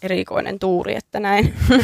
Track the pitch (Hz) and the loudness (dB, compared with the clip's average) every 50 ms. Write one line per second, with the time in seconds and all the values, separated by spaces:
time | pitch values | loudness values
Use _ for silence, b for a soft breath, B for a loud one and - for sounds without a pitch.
0 | - 185 185 185 185 - - - - - 196 196 190 190 180 175 - 196 214 214 | -6 -4 -4 -4 -4 -2 -4 -4 -4 -4 -6 -4 -2 0 0 0 -2 -4 -6 -6
1 | - _ - 214 208 196 202 202 - - - - - - 247 269 | -8 _ -8 -6 -2 0 2 2 2 0 0 0 2 4 4 6